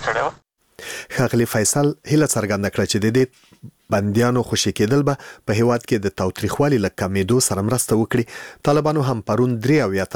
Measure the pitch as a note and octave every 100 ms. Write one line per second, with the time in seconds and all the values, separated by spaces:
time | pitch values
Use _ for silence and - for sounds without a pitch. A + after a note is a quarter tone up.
0 | - A2+ C#3 - _ _ _ - - -
1 | - - A#2+ A#2+ A#2 A2+ G#2 D3 D3 -
2 | - D3+ D3 A#2 G#2 G2+ G2+ - G2 G#2+
3 | G#2+ B2 C3 _ _ _ - _ _ G#2+
4 | G#2 G#2 A#2+ B2 A2 A2+ G#2 - G#2+ C#3+
5 | C#3+ C#3 - - - G#2+ A#2 A#2+ - A2+
6 | G2 - F#2 - G#2+ - C#3+ C3 F#2+ -
7 | F#2 G2 F#2+ B2 - G2 G#2 B2 - A2
8 | A#2 B2 A2+ - - - - D3+ D3+ D#3
9 | C3+ A#2 - A2 B2+ A#2+ A#2+ D3+ A2 F#2+
10 | F#2